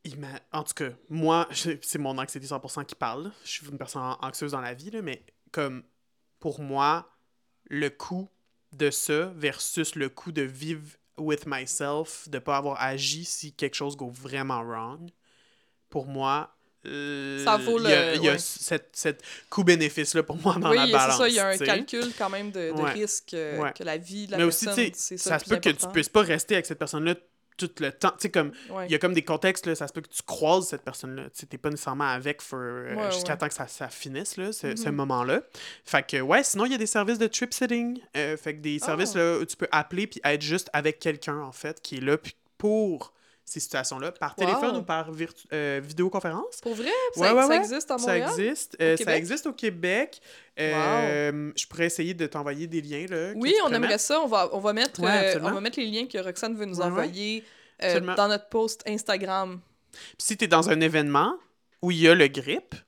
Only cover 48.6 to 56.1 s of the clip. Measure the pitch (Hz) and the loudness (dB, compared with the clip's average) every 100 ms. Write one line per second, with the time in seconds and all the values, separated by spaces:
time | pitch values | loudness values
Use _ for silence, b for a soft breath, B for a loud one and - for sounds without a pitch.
48.6 | - - 165 160 - 160 170 294 320 - | -8 2 4 4 4 2 0 -4 -4 -2
49.6 | 226 170 180 202 285 - B B B - | -4 -2 0 0 0 -6 B B B -4
50.6 | 156 151 160 - 151 147 147 147 147 - | 0 2 4 4 2 2 0 -2 -4 -6
51.6 | - - 170 170 170 175 151 151 143 143 | -8 0 0 0 -4 -2 -4 -2 -6 -6
52.6 | 165 165 147 147 180 170 175 214 254 427 | -4 -6 -6 -8 -4 -4 -4 -2 4 4
53.6 | 320 233 - 214 - 302 294 214 180 196 | 4 2 2 0 2 2 4 4 2 2
54.6 | 208 214 269 - 180 202 190 165 175 180 | 0 2 0 2 2 4 4 2 0 -2
55.6 | 220 262 226 214 247 | -2 -4 -4 -4 -4